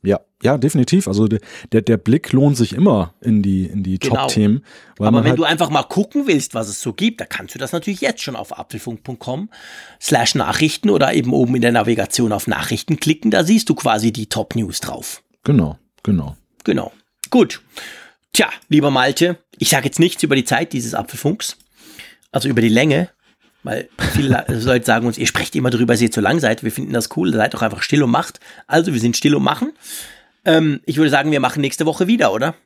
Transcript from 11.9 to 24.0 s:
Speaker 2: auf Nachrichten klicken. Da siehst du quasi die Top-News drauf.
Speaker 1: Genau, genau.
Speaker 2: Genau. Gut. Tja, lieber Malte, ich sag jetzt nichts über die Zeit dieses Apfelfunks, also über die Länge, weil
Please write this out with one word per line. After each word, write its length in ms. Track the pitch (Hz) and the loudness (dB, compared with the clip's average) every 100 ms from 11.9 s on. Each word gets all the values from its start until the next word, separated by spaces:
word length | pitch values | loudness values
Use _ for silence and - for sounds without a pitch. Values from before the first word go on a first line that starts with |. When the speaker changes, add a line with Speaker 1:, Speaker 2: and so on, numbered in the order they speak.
| 110 98 - 117 | 0 -2 -2 0
Speaker 2:
auf 140 | 104 - | -2 -4
Nachrichten 540 | 92 - 107 - 151 | -4 -4 -6 -2 -2
klicken. 320 | - 160 220 | 0 0 2
Da 100 | 202 | 2
siehst 260 | 165 220 220 | 4 2 2
du 60 | |
quasi 380 | 151 127 110 113 | -2 0 2 0
die 140 | 110 107 | -2 -6
Top-News 500 | - 104 117 101 - | -6 -4 -4 -4 -6
drauf. 420 | - - - - _ _ | -8 -10 -12 -16 _ _
Speaker 1:
Genau, 340 | - 143 78 78 _ _ | 2 2 2 -4 _ _
genau. 320 | - 95 69 71 _ _ | -2 -2 -2 -12 _ _
Speaker 2:
Genau. 300 | - - - _ _ _ - | -2 -2 -4 _ _ _ 0
Gut. 320 | 247 202 - _ - - - - _ _ | 2 2 0 _ -18 -18 -20 -20 _ _
Tja, 160 | - - - _ | -2 -2 -4 _
lieber 220 | 151 143 | 2 4
Malte, 480 | 135 127 - 170 170 _ _ | 2 0 2 0 0 _ _
ich 120 | 110 | 0
sag 140 | 143 | 0
jetzt 140 | 139 - | 0 0
nichts 240 | 170 - | 0 2
über 140 | 156 135 | 0 0
die 80 | |
Zeit 280 | 123 127 160 | 0 -2 -2
dieses 200 | 139 120 | -6 -6
Apfelfunks, 640 | - 107 - 139 196 - - _ _ - - - - _ | -6 -8 -4 -4 -4 -8 -12 _ _ -20 -20 -20 -20 _
also 180 | 135 135 | -4 -2
über 120 | 123 | 2
die 80 | 113 | 4
Länge, 400 | 110 151 143 180 _ _ _ _ _ | 4 4 2 -2 _ _ _ _ _
weil 240 | - 120 - - | -10 -10 -10 -6